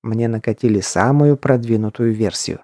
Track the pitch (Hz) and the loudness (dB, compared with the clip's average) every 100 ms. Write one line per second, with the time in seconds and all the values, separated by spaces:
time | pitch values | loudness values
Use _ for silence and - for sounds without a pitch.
0 | 117 110 117 113 117 107 120 104 - 90 | -4 -2 -2 -2 -4 -2 0 0 0 0
1 | 113 143 147 135 - 127 117 110 107 - | 2 4 4 2 2 0 2 0 -2 -2
2 | 117 107 104 - - - | -2 0 -2 -4 -8 -10